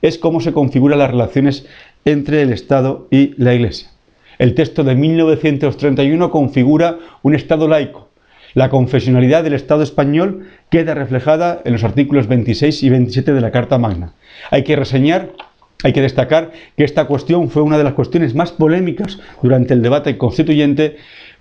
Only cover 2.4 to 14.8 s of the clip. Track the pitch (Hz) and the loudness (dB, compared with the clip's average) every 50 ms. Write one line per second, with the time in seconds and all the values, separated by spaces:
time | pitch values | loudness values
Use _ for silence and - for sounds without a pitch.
2.4 | 143 127 113 - - - 139 135 127 - - - - - 135 135 139 139 - - | 2 0 -2 -4 -2 -2 0 0 0 0 -4 -6 -4 0 2 2 2 2 0 0
3.4 | 123 123 123 120 120 98 - - - - _ _ _ _ _ _ _ _ - - | 0 2 2 2 0 -2 -4 -8 -14 -20 _ _ _ _ _ _ _ _ -4 0
4.4 | 123 123 - 160 151 - - - 143 135 131 123 147 160 165 165 165 160 151 - | 0 0 2 0 -2 -2 -2 -2 0 0 0 2 2 2 2 2 2 2 2 0
5.4 | 165 156 143 139 151 139 135 - 143 147 131 - 139 143 160 170 180 - - 156 | 0 -2 -2 0 -2 -4 -2 -2 -2 -2 0 0 0 0 0 0 0 0 0 0
6.4 | 139 120 - 131 123 135 151 160 170 170 165 - - - - _ - 139 156 - | -2 0 0 0 2 2 2 2 2 0 -2 -6 -12 -20 -18 _ -2 0 0 0
7.4 | - - 165 156 160 156 156 151 135 - - - - _ _ _ _ _ _ _ | 0 -2 0 0 2 2 2 0 0 -4 -8 -16 -20 _ _ _ _ _ _ _
8.4 | - - - 127 113 107 135 135 123 127 139 - - 131 127 123 127 127 151 165 | -20 -4 0 0 0 2 2 0 0 2 0 0 2 2 2 4 4 4 2 2
9.4 | 165 156 143 135 - - 147 151 151 135 - - 143 143 143 160 180 202 190 - | 2 0 -2 -4 -2 0 0 0 0 -2 -2 -2 -2 0 0 0 0 -2 -4 -8
10.4 | - - - _ _ _ - 170 165 160 151 147 135 110 131 127 - 151 156 156 | -14 -18 -20 _ _ _ 0 0 0 0 -4 -6 -4 -4 -4 -2 0 0 0 2
11.4 | 175 175 175 - - 123 120 104 113 107 - 143 139 143 143 139 117 104 127 120 | 0 -2 -4 -4 -4 -2 -2 0 -2 -2 0 0 0 2 2 0 0 2 0 0
12.4 | 107 120 104 - 143 151 151 - 135 127 127 127 123 123 98 123 - 151 139 131 | 0 0 -2 0 0 0 0 0 0 2 2 2 2 0 -2 -2 -2 0 0 0
13.4 | 117 107 - 123 113 - 135 120 117 107 92 85 87 82 - _ _ _ - - | 0 -2 -2 -4 -2 0 0 0 0 -2 -4 -6 -8 -12 -16 _ _ _ -20 -20
14.4 | - - - 139 139 156 151 147 | -6 -2 -2 -2 0 0 -2 -2